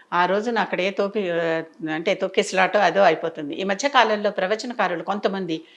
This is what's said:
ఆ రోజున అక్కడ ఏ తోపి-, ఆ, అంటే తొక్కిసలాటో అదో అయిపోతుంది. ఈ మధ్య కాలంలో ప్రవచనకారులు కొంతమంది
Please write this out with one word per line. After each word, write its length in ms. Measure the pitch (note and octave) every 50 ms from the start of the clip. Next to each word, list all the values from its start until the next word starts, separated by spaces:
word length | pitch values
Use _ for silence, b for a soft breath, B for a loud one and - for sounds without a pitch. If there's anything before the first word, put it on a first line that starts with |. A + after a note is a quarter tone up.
| b b -
ఆ 120 | F3 F3+
రోజున 340 | F3+ F#3+ G#3 G#3+ A#3+ A#3 G#3+
అక్కడ 220 | F#3+ - - F3
ఏ 100 | F3+ G3
తోపి-, 420 | G3 - G3+ G3 G3+ A3 G3 F3+ E3+
ఆ, 300 | E3+ E3+ E3 E3 E3 D#3+ D#3+ - - E3 D#3 D#3
అంటే 200 | D#3 E3 G3+ F#3+
తొక్కిసలాటో 640 | F3+ F#3+ F#3+ F#3 - G3 - - F#3 F#3+ F3+ - G#3
అదో 240 | G3+ F3 E3 F#3+ G3
అయిపోతుంది. 520 | F3 E3 D#3+ - E3 D#3+ - D3+ C#3+ -
ఈ 100 | - F#3+
మధ్య 240 | F#3+ G3 G3 - C#4
కాలంలో 420 | C#4+ C4+ A3+ A3 G#3+ G#3 G3+ G#3
ప్రవచనకారులు 720 | - - F3+ F#3 G#3+ G#3+ - B3 A#3+ - G3+ F3+ F3 E3 E3
కొంతమంది 580 | - G3 G#3 - G#3+ G3 G3 F#3+ E3 D#3+ D#3+ b b b